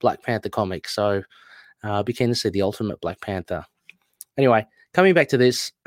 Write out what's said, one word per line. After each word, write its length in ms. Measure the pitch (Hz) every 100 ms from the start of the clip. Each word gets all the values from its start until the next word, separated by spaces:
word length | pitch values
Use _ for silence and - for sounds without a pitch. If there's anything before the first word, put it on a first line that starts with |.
Black 220 | 120 -
Panther 260 | - 113 101
comic, 400 | 117 98 87 -
so, 340 | - 104 101 98 _ _ - - _
uh, 80 | 107
I'll 120 | 104
be 80 | 104
keen 160 | 117 120
to 60 |
see 140 | 120 107
the 140 | 95
Ultimate 380 | 95 - 107 -
Black 200 | 85 90
Panther. 440 | - 95 85 87 - _ _ _ _ _ - -
Anyway, 300 | 135 113 107 _ _
coming 220 | - 190
back 140 | 170 143
to 80 | 131
this, 360 | 123 123 - -